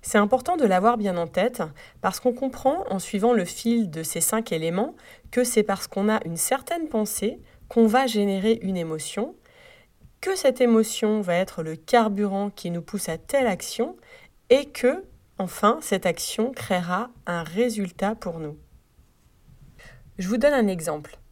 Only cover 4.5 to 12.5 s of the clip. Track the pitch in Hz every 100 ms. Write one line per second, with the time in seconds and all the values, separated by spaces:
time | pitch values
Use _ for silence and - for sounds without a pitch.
4.5 | 165 160 175 262 - - - - - 247
5.5 | 226 214 196 - - 208 214 165 165 -
6.5 | 262 - 339 320 220 208 - 202 - -
7.5 | - - - 226 240 269 220 202 196 208
8.5 | 226 190 185 165 156 - - 262 370 _
9.5 | _ - - _ _ - _ - 381 277
10.5 | 254 247 226 220 - 214 214 185 175 190
11.5 | - 160 160 - 240 220 196 208 196 202